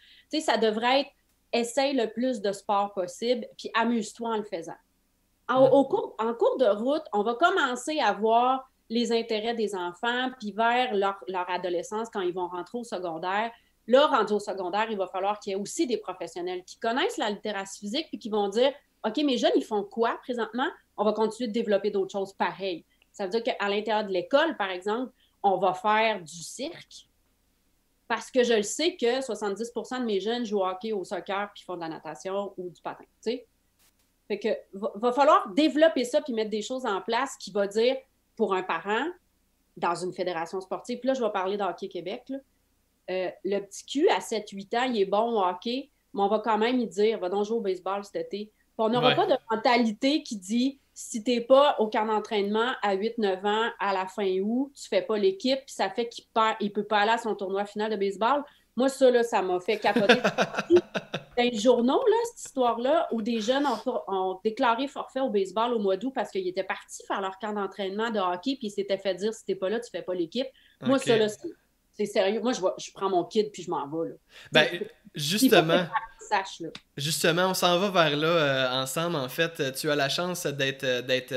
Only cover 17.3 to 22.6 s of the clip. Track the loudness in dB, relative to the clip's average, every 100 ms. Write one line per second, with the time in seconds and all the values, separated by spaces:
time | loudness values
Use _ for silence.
17.3 | -4 -6 -6 -8 -10 -8 -6 -6 -10 -4
18.3 | 2 4 6 4 2 _ _ -4 0 2
19.3 | 2 4 2 2 -2 -2 0 0 0 -6
20.3 | -6 -4 -2 -4 -6 _ -2 0 2 0
21.3 | -2 -4 -2 0 0 2 -2 -2 -4 -6
22.3 | -4 -4 -2